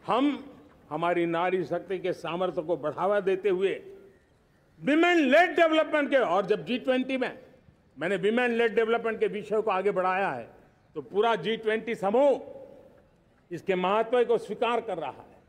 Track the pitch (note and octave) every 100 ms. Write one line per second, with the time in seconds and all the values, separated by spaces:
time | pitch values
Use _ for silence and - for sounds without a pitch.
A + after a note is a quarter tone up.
0 | - A3 C#4+ B3 - - - - - D3+
1 | E3+ F3 E3+ E3 F3+ F#3+ E3 F3 F3 F#3
2 | F3+ D#3+ E3 F3 F3+ E3 D#3+ D#3+ D3+ C#3
3 | F#3 G#3 F#3+ F#3 G3+ F3+ G3 D3 - -
4 | - _ _ _ _ _ _ - E3 D#4
5 | F4 F4 C4+ D4 F4+ D#4+ E4 D#4 D4+ D4+
6 | C#4 C4+ F#3+ F3+ F#3+ G#3 D3+ B3 C4 B3+
7 | C4 C4 A3+ A#2+ - - _ _ _ -
8 | E3 G3 G3 A#3 B3 A#3 A#3 G#3 A3+ A#3
9 | A3+ A3 G#3 G3 F#3 G#3+ A3 F#3 F#3+ F#3
10 | F#3 F#3 F#3+ C3 A2 - _ _ _ D#3+
11 | C3 F#3+ A3+ G#3+ E3+ A3+ A3 A3 A3+ A3
12 | F#3+ A#3 C#4+ A#3 - - - - - -
13 | _ _ _ _ _ E3 - F#3 F#3 G#3
14 | A3+ B3 A3+ A#3 - G#3 A3+ A#3+ - F3
15 | C#3 A2+ - -